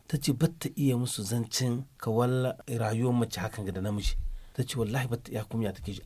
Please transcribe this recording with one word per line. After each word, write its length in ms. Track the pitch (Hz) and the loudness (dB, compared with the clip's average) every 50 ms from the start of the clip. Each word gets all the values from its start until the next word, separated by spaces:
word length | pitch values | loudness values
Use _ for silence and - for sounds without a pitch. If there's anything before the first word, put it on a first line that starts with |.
| - - | -4 -2
Ta 100 | - 139 | -2 0
ce 100 | - - 135 | 2 2 2
ba 140 | 120 160 165 | 4 2 2
ta 220 | - - - 127 - - | 2 0 -6 -6 -2 2
iya 180 | 143 135 123 | 4 4 4
musu 280 | 120 123 120 - - 104 | 4 2 0 -2 -4 -4
zancen 600 | 98 120 120 113 117 - - 131 123 120 120 131 - - - | 0 0 0 0 0 -2 0 0 2 0 0 -2 -6 -12 -8
kawal 580 | - 117 110 117 123 123 127 127 127 127 127 - - - | -2 0 2 4 4 4 4 2 2 0 -2 -4 -6 -4
rayuwar 460 | 120 113 113 107 110 113 123 127 123 | -2 0 0 2 2 2 4 4 4
mace 260 | 120 117 - - - | 4 2 2 0 -2
hakan 260 | 92 110 - - 101 | -4 -4 -4 -4 -4
ga 60 | 95 | -4
da 100 | 90 95 | -4 -2
namiji. 340 | 95 107 104 104 101 - - - - - - - - - - | -2 -2 0 0 2 2 2 2 0 -2 -4 -6 -10 -6 -4
Ta 80 | - 123 | -4 -4
ce 140 | - - 123 | -2 -2 -2
wallahi 280 | 113 104 113 131 127 120 | -2 0 0 -2 -2 -2
ba 100 | 117 117 | -2 -4
ta 140 | - - | -6 -6
iya, 120 | - 110 107 | -6 -6 -4
kumya 300 | - - 113 110 98 - | -4 -2 -2 0 -2 -2
take 180 | - - - 98 | -4 -6 -8 -8
shi. 80 | - - | -8 2